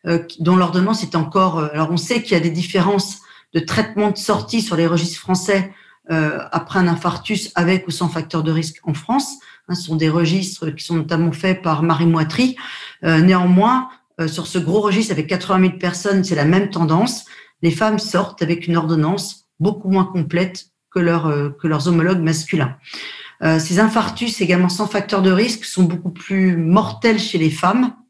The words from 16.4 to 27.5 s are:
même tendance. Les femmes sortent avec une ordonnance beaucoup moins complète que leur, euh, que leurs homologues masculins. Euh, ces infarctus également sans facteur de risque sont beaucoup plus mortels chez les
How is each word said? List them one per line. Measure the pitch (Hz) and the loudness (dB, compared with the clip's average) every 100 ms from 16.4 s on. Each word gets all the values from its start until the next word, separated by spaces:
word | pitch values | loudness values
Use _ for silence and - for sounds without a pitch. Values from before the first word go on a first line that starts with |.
même | 147 185 196 | 4 4 2
tendance. | 170 160 160 247 - - - - _ | 0 2 2 2 -4 -14 -20 -20 _
Les | 170 | -2
femmes | 165 220 214 | 2 0 0
sortent | - 180 185 - | 0 -2 -2 -4
avec | 165 170 170 | -4 -2 0
une | 170 | 0
ordonnance | 156 160 151 196 - - _ _ | 2 0 0 -2 -6 -14 _ _
beaucoup | 180 - 190 | -2 -2 0
moins | 190 | 0
complète | 185 185 147 170 180 180 - _ _ | 0 -2 -2 -2 -2 -6 -20 _ _
que | 185 | -2
leur, | 170 170 156 | 0 0 0
euh, | 147 143 | -2 -4
que | 143 160 | -4 -2
leurs | 156 160 | 0 2
homologues | 170 165 185 | 2 2 2
masculins. | 160 156 - 175 127 - - - - - - _ | 0 -2 -2 -2 -2 -6 -18 -16 -16 -16 -20 _
Euh, | 160 160 | 0 2
ces | 160 180 | 2 2
infarctus | 220 226 208 - 240 220 | 4 2 -2 -4 -6 -2
également | 180 180 180 | 0 2 2
sans | - 208 | 0 -2
facteur | 208 196 196 | -2 -2 2
de | 190 | 4
risque | 185 233 - | 4 2 -2
sont | - - | -6 2
beaucoup | 175 175 180 | 2 2 -8
plus | - - 196 185 170 | -12 -4 2 2 2
mortels | 160 190 214 - 233 214 | 4 2 2 0 0 2
chez | - 175 | 0 0
les | 160 | 0